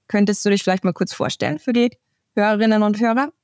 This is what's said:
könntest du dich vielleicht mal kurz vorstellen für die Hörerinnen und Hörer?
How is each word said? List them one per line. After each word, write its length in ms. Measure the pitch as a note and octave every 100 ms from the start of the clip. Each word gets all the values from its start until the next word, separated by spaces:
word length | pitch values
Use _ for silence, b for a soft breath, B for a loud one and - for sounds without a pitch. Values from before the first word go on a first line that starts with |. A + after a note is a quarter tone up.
| _
könntest 360 | G#3 G3+ G3+
du 60 | G#3
dich 120 | G3+
vielleicht 220 | - F#3
mal 80 | F#3
kurz 220 | - F3
vorstellen 440 | - - - - D4+
für 140 | -
die 180 | A#3+ A#3+ - _ _ _
Hörerinnen 480 | - G#3 G#3 A3 G#3+
und 180 | G#3 G#3
Hörer? 320 | A#3 A#3 D4 -